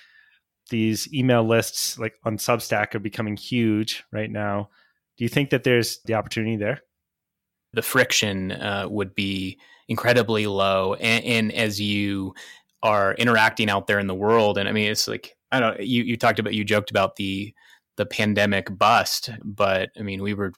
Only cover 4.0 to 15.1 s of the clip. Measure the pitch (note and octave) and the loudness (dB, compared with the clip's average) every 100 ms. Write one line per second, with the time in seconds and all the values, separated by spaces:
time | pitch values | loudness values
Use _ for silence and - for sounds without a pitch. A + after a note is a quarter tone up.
4 | - G#2+ A2 G#2+ G#2 G2+ G2+ _ _ _ | -8 -8 -6 -6 -4 -4 -6 _ _ _
5 | _ - A#2 C#3+ C#3 C3 C3 B2 A2 - | _ -6 -4 -2 -2 0 2 2 2 -6
6 | - A2 G2+ - A2 A2+ G#2 C#3 _ _ | -4 -4 -2 -4 -4 -2 -4 -6 _ _
7 | _ _ _ _ _ _ _ A2+ - C3 | _ _ _ _ _ _ _ -6 0 2
8 | A#2+ - G#2+ F#2+ F#2+ F#2+ G#2 G2+ F#2+ G2+ | 4 2 0 -2 -4 -6 -4 -4 -4 -4
9 | G2 - G2 F#2+ F#2 F#2+ - _ - C#3+ | -4 -4 -4 -4 -6 -10 -20 _ -6 -2
10 | A#2+ A#2+ G#2+ A2 G#2 G2 G2 F#2+ F#2+ G2+ | 4 4 4 0 0 0 2 2 2 0
11 | A2+ A2+ - A#2 G#2+ G#2+ A2+ G2+ G#2 G2+ | 2 0 2 0 0 0 -2 -2 -2 0
12 | G2+ G2 F#2+ - - - _ _ A2 G#2 | -2 -2 -6 -10 -20 -20 _ _ 2 4
13 | G2 - A#2 A2+ A2 A2 G#2+ G2 - G2+ | 2 2 4 6 4 4 0 0 0 0
14 | G2 F#2 G#2 A2+ G#2 G2 G2 G#2+ G#2+ G#2+ | 0 -2 2 4 4 2 0 0 0 0
15 | - | -4